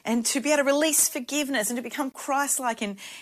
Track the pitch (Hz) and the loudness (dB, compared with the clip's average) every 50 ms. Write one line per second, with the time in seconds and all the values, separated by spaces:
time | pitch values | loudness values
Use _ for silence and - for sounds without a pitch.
0 | - 214 233 240 226 - - 277 226 285 302 285 277 277 277 294 311 311 285 - | -2 0 0 0 2 0 0 0 2 2 4 4 4 4 4 4 4 4 4 4
1 | - - - 294 247 - 277 302 294 262 277 220 202 - 240 247 240 - - 285 | 2 2 0 -4 -6 -4 -2 -2 -2 0 0 0 0 -2 -2 -4 -6 -6 -4 -4
2 | 269 262 - - - - 269 269 285 269 - - 254 240 226 226 220 202 196 - | -4 -4 -6 -8 -4 -2 0 0 2 0 0 0 0 -2 -2 -2 -4 -6 -6 -8
3 | - - - - | -12 -16 -16 -14